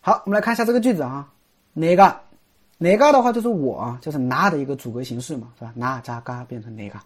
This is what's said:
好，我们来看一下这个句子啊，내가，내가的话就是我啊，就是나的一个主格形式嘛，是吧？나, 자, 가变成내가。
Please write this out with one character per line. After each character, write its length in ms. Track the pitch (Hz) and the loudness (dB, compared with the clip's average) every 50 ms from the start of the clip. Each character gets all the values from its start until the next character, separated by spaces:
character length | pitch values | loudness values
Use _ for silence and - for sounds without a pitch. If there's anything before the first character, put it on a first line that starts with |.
好， 200 | _ 190 - - - | _ 0 0 0 0
我 60 | 196 | -2
们 40 | 202 | 0
来 60 | 214 | 0
看 140 | 208 233 233 | 0 0 -2
一 20 | |
下 80 | 220 233 | 0 0
这 80 | 220 | 2
个 80 | 240 247 | 2 2
句 140 | 220 254 226 | 2 2 0
子 80 | 165 | 0
啊， 280 | 139 123 131 139 143 - _ _ _ _ _ _ _ _ _ | -4 -6 -8 -10 -12 -14 _ _ _ _ _ _ _ _ _
내 180 | 160 160 165 180 | -2 2 4 8
가， 220 | 180 196 180 - - - _ _ _ _ _ _ _ _ _ _ _ | 8 8 6 6 -2 -16 _ _ _ _ _ _ _ _ _ _ _
내 180 | 165 175 196 | 2 2 4
가 160 | 214 277 294 | 6 6 6
的 100 | 285 269 | 6 6
话 80 | 240 247 | 4 2
就 80 | 226 233 | -2 0
是 100 | 214 240 | -2 -2
我 300 | 226 170 139 123 107 - | -2 0 -2 -4 -4 -4
啊， 200 | 104 123 120 123 | -8 -8 -10 -10
就 100 | - 160 | -10 -8
是 60 | 151 | -4
나 340 | 143 127 127 127 143 185 202 | -4 -2 -2 0 2 2 2
的 60 | 165 | 0
一 80 | 147 139 | 0 -4
个 100 | 135 139 | -6 -8
主 160 | 127 - 123 | -8 -8 -10
格 120 | 110 120 131 | -10 -10 -10
形 160 | - 120 120 | -8 -10 -10
式 160 | 123 - 156 | -8 -10 -12
嘛， 160 | 127 113 120 _ _ | -12 -12 -16 _ _
是 60 | 120 | -18
吧？ 100 | 113 117 | -16 -10
나, 260 | 120 120 127 135 123 | -6 -6 -6 -6 -6
자, 200 | 120 - 120 117 | -10 -10 -12 -10
가 240 | 117 - 123 120 123 | -10 -12 -12 -12 -12
变 160 | - 123 117 | -14 -14 -14
成 120 | 107 117 110 | -14 -16 -16
내 160 | 110 101 101 | -14 -14 -14
가。 100 | - 101 _ | -16 -18 _